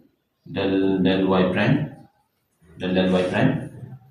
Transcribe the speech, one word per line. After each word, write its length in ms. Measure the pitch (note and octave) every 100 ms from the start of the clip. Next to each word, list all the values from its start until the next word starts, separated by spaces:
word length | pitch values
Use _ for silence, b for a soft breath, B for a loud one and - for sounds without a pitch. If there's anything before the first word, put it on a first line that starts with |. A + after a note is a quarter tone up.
| _ _ _ _ -
del, 200 | F#2+ G2 F#2+ F#2+ F#2+
del 180 | F#2 F#2+ F#2+ F#2
y 40 | F2+
prime 220 | F#2+ A2 D3 - - - _ _ _ _ _ _ -
del 120 | F#2 F#2
del 120 | F#2 F#2
y 40 | F2+
prime, 200 | G#2 B2+ - - - - - -